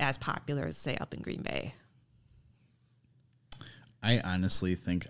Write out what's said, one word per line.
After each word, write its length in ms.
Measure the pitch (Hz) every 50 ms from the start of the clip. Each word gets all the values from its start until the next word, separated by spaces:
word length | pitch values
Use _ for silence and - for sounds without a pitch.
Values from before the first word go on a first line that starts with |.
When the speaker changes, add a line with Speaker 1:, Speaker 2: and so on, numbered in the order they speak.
Speaker 1:
as 160 | 147 135 135 -
popular 460 | - - - - - - 143 139 -
as, 100 | 160 - -
say, 180 | - - -
up 160 | - - - -
in 60 | -
Green 220 | - - - -
Bay. 320 | - - - - - 123 - - - _ _ _ _ _ _ _ _ _ - - - - _ _ _ _ _ _ _ _ _ _ _ _ _ _ _ _ _ _ _ - - - - - - - - - - - 101
Speaker 2:
I 140 | 110 123 117
honestly 540 | - 92 90 92 92 92 - - 95 92 90
think 320 | - - 90 87 85 -